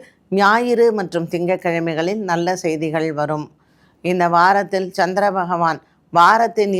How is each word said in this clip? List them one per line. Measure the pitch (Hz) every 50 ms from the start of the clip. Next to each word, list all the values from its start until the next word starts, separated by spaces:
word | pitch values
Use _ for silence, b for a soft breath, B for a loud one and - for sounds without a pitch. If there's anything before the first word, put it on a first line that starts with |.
| B B B B B - 185 196
ஞாயிறு | 202 202 214 233 240 247 240 220 233 233 214 208
மற்றும் | 185 165 - 170 170 170
திங்கட்கிழமைகளில் | 185 165 175 175 185 180 - 175 170 170 165 165 160 156 165 185 208 220 202 185
நல்ல | 170 170 170 180 185 180 -
செய்திகள் | 165 160 151 165 156 156 160 160 160 147 147
வரும். | 147 147 156 151 147 - _ b b b b b b b b b -
இந்த | 175 180 180 175 170 170 170
வாரத்தில் | 175 190 202 202 196 165 196 185 190 180 - -
சந்திர | 175 175 185 196 190 202 185 190
பகவான் | 175 175 180 170 170 165 156 - b b b b b -
வாரத்தின் | - 170 170 185 214 226 233 214 - 220 208 202 190